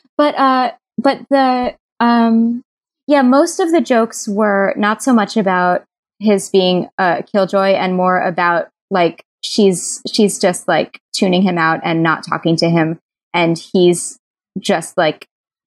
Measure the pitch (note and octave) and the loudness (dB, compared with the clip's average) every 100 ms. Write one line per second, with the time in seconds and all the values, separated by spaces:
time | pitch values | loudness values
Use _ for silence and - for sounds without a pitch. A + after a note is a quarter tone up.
0 | _ - D4 - C4+ C4 B3 - _ - | _ -2 -2 0 0 0 -2 -6 _ -4
1 | C#4 C4 - C4+ C4 B3+ B3 - _ - | -2 -2 -2 0 2 0 -4 -8 _ -2
2 | A#3 A#3 A3+ A3+ A#3 A#3+ - _ _ _ | 2 4 4 2 0 -2 -10 _ _ _
3 | - D4 B3+ C4+ E4+ - F4 E4 A#3 A#3 | 0 2 4 4 2 0 0 0 2 0
4 | A3+ - - G3+ G#3+ G3 G3 - G#3 G#3+ | 0 -4 -6 -2 0 0 0 0 -2 -2
5 | - A#3 G3+ A3+ F#3+ F3+ F3+ F3+ - _ | 0 0 0 -2 0 0 0 -2 -6 _
6 | _ _ G#3 G3 - G3 F#3 F3+ - - | _ _ 0 0 0 0 2 0 -2 -2
7 | F#3 D#3 - G#3 F#3+ G3 G3 F#3+ F#3 F#3 | -2 -2 -2 -2 0 0 0 0 0 0
8 | F3+ F3+ F#3 F3 F3 E3+ - _ _ F#3+ | 0 0 0 0 0 0 -4 _ _ 0
9 | E3+ E3 _ _ - - G3+ F3 - - | 0 -2 _ _ -6 2 2 2 -4 -12
10 | - - G3+ - F#3+ F3+ - E3 F3+ - | -6 0 0 0 -2 -2 -2 -2 -4 -10
11 | _ - F#3+ F3+ F#3+ F3 D#3+ D#3+ F3 E3 | _ -4 0 2 0 0 0 -2 -2 0
12 | E3 D#3 - D#3 E3+ E3 E3+ E3+ D#3+ E3 | 0 -2 -4 -4 -2 0 2 2 0 -4
13 | _ _ _ F3 E3+ D#3+ - F#3+ F3 E3+ | _ _ _ -2 -2 -2 -4 0 2 0
14 | - - _ _ _ F#3+ - F3 D#3+ - | -6 -16 _ _ _ -8 -4 -4 -4 -2
15 | D#3+ - - _ _ _ | -2 -4 -12 _ _ _